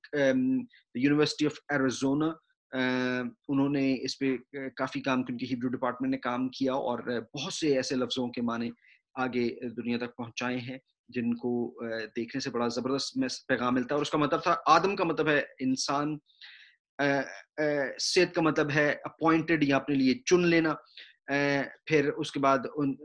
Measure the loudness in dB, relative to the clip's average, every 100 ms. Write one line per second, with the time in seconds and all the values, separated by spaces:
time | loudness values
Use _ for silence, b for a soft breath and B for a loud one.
0 | -6 0 2 4 2 0 -2 b _ 0
1 | 2 4 2 2 -2 -2 -4 0 0 0
2 | 0 0 0 -4 _ _ _ -4 0 0
3 | 0 -2 -6 -10 -2 0 2 2 0 0
4 | -4 -2 -2 -2 -6 -12 -10 -6 -6 -4
5 | -2 0 -2 -4 -4 -4 -4 -2 -2 -2
6 | -2 -2 -2 -2 -4 -2 -2 0 -2 -4
7 | -4 -6 -6 -8 -8 -2 0 0 0 -2
8 | -2 -2 -4 -4 -4 -2 -6 b b b
9 | _ -6 -2 0 -2 -2 -8 -6 -4 -2
10 | -4 -8 -10 -6 -4 -4 -6 -12 -16 _
11 | -10 -4 -2 -2 -2 -2 -4 -6 -6 -6
12 | -6 -6 -6 -6 -4 -2 -2 -2 -2 -4
13 | -4 -4 -4 -6 -2 0 2 0 0 -2
14 | 0 0 2 2 0 2 6 6 6 0
15 | 0 0 2 2 0 -2 -2 0 0 -2
16 | -2 -4 B B B B B B _ 0
17 | 2 2 0 -8 -12 -2 0 0 -2 -2
18 | 0 2 2 4 2 2 2 2 2 0
19 | -6 0 4 4 4 0 2 0 2 2
20 | 2 2 4 4 6 4 2 -2 B B
21 | B B -4 0 2 0 -2 -8 2 2
22 | 4 0 -4 0 4 4 0 -2 -2 -2